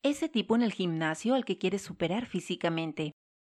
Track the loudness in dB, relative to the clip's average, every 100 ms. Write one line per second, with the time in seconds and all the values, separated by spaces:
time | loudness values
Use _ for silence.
0 | 0 0 0 0 2 4 4 2 0 0
1 | 0 0 2 2 0 0 0 -2 -6 -4
2 | 0 0 -2 -6 -4 -2 0 0 -2 -4
3 | -6 -8 _ _ _